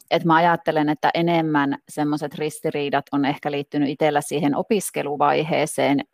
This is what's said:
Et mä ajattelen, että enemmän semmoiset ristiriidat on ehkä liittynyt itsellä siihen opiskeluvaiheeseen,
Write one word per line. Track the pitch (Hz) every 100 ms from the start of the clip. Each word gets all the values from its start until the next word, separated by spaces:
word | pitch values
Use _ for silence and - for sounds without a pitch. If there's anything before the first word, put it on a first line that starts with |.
| -
Et | 165
mä | 165
ajattelen, | 160 175 165 - 156 151
että | 151 -
enemmän | 170 170 165 160 147 143 - -
semmoiset | - 147 147 151
ristiriidat | - 151 - 156 147 143 139 -
on | 139
ehkä | 139 147 147
liittynyt | 143 143 147 143
itsellä | 151 151 147
siihen | - 143 143 143
opiskeluvaiheeseen, | - 208 - 151 143 147 147 143 156 143 151 - 135 139 -